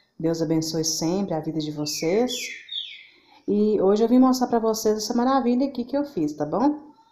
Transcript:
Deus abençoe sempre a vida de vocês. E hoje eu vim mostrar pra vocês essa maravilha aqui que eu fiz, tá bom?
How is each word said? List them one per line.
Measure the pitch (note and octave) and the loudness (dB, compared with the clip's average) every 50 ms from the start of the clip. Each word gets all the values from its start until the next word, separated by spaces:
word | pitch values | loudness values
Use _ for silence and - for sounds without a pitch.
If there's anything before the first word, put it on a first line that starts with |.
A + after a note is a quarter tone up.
| _ _ _ - | _ _ _ -4
Deus | D#3+ E3 E3 E3 D#3+ | -2 -2 0 0 0
abençoe | D#3 D#3+ D#3+ D#3+ D#3+ - D#3+ D#3 | 0 0 0 0 -2 -4 -2 -2
sempre | - - - E3 D#3+ F3+ G3 G3+ F#3 E3 | -2 -4 -2 -2 -2 0 -2 -2 -2 -4
a | D#3 | -4
vida | D3+ E3 D#3 D#3+ | -4 -4 -4 -4
de | D3+ D3+ | -4 -6
vocês. | D3+ D3+ D3+ D3 - - E3+ D#3+ F#3+ A3 B3 B3+ - - - - - - - - - - - - - - - - _ _ _ _ - - - | -4 -6 -6 -6 -4 -4 -2 0 2 2 0 0 -2 -6 -8 -10 -12 -14 -14 -12 -12 -10 -10 -12 -16 -20 -20 -20 _ _ _ _ -20 -14 -6
E | - G3+ G#3 G#3 G#3+ G#3+ - | -2 0 2 2 2 2 2
hoje | F#3 F#3+ G#3 G#3+ A3+ | 4 4 4 4 4
eu | |
vim | A3+ B3 B3+ | 4 6 6
mostrar | B3+ C4 B3+ B3+ B3+ | 6 6 4 2 0
pra | - A#3+ A#3 | 0 0 0
vocês | A3 A3+ A3 A3 - G#3+ G#3+ | 2 0 -2 0 0 0 0
essa | G#3+ G#3+ - - | 0 -2 -2 0
maravilha | A#3+ A#3+ C4 C4+ C4+ B3+ A#3+ B3 B3 C#4+ | 0 2 2 2 2 2 2 2 2 0
aqui | C#4 - B3 A#3 | -2 -2 -6 -8
que | - C#4 | -4 -2
eu | C#4+ C#4+ | -4 -4
fiz, | - - F3+ D3+ D3 - | -4 -2 -2 -2 -2 -2
tá | - D3 | -4 -4
bom? | D3 E3+ F#3+ B3+ D4 D4 - - - - _ _ _ | -2 0 2 2 2 2 0 -8 -20 -20 _ _ _